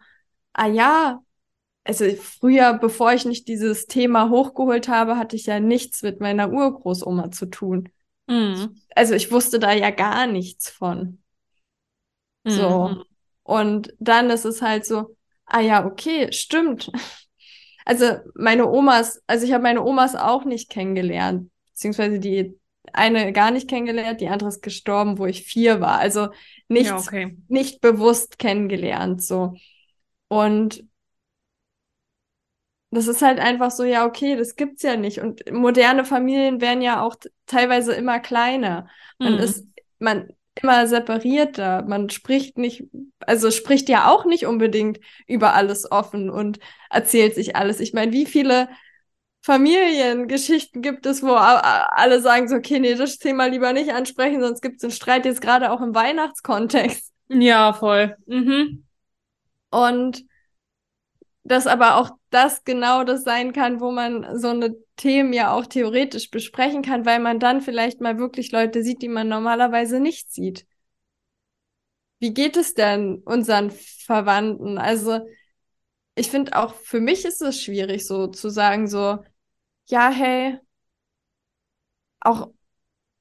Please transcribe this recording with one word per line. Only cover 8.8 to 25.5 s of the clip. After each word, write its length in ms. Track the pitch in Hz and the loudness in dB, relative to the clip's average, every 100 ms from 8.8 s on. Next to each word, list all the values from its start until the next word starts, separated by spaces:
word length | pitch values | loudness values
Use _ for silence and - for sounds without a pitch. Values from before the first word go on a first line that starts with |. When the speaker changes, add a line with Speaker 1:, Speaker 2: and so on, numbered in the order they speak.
| _ | _
Speaker 1:
Also 200 | - 233 | 2 2
ich 180 | 220 - | 2 0
wusste 260 | 247 247 233 | 0 0 0
da 140 | 214 | 2
ja 180 | 208 202 | 2 0
gar 360 | 202 202 214 247 | 0 -2 0 -2
nichts 440 | 196 180 - - | -4 -6 -10 -14
von. 520 | - 180 175 185 180 _ _ _ _ _ _ _ _ _ _ _ _ | -8 -8 -6 -8 -12 _ _ _ _ _ _ _ _ _ _ _ _
So. 440 | 220 202 190 180 185 | -4 0 2 2 0
Speaker 2:
Mhm. 160 | 185 - _ _ _ | -4 -10 _ _ _
Speaker 1:
Und 520 | - 220 214 208 208 - | -4 0 0 -2 -6 -8
dann 320 | 220 240 240 | 2 2 4
ist 140 | 233 | 0
es 180 | 220 226 | -2 -4
halt 220 | 233 214 | -2 -2
so, 320 | 214 220 214 - _ _ _ | -2 -6 -6 -14 _ _ _
ah 140 | 233 | 0
ja, 260 | 220 208 190 | 4 4 2
okay, 460 | 196 311 320 262 | -4 -4 -2 -2
stimmt. 580 | - - 311 330 226 - | -4 -2 0 0 -2 -8
<laughs> 80 | 240 - - _ _ _ - - _ | -12 -12 -16 _ _ _ -20 -20 _
Also 200 | - 240 240 - - - | -2 2 2 0 -8 -2
meine 320 | 220 233 233 | 2 2 4
Omas, 560 | 254 277 240 226 - - | 4 4 4 2 -6 -4
also 180 | 233 | -2
ich 80 | 247 | 0
habe 120 | 247 | 2
meine 180 | 240 240 | 2 2
Omas 300 | 233 269 254 | 0 2 2
auch 300 | - - 254 | 2 0 0
nicht 260 | 269 233 - | -2 -6 -8
kennengelernt, 800 | - 190 190 180 175 190 185 180 _ _ | -8 -4 -2 -2 -2 -2 -2 -6 _ _
beziehungsweise 540 | - 208 208 208 208 | -10 -6 -4 -2 -4
die 360 | 196 196 185 190 _ _ - | -2 -4 -4 -8 _ _ -8
eine 400 | - 226 226 202 | 0 2 2 0
gar 180 | 202 214 | 2 2
nicht 180 | 247 262 | 0 -4
kennengelernt, 520 | 254 240 233 226 226 | -6 -4 -4 -6 -6
die 80 | 170 | -6
andere 220 | 202 208 | -4 -6
ist 120 | 196 | -8
gestorben, 560 | 208 190 - 202 208 190 | -12 -10 -4 -2 0 -2
wo 80 | 190 | -4
ich 160 | 185 | -6
vier 380 | - | -6